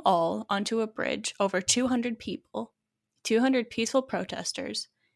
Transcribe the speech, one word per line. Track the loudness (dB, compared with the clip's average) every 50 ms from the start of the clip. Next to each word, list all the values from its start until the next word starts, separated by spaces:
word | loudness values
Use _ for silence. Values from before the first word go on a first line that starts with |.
| 6
all | 4 4 4 4 2 0 -2 -2 -2
onto | -2 -2 0 0 0 0
a | -2
bridge, | -2 -2 -2 -2 -2 -2 -2 -4 -6 -2 -2
over | 0 0 0 0
two | 0 0 2 2 2 2
hundred | 2 0 0 -2 -4 -6
people, | -8 -8 -8 -10 _ _ -8 -8 -8 -10 _ _ _ _ _ _ _ _ _ _ -2
two | 2 2 4
hundred | 4 4 4 2 0 -2
peaceful | -2 -2 0 2 2 0
protesters, | 0 0 -2 -4 -4 -4 -6 -8 -6 -6 -6 -6 -6 -6 -6 -8 -8 -10 _ _ _ _ _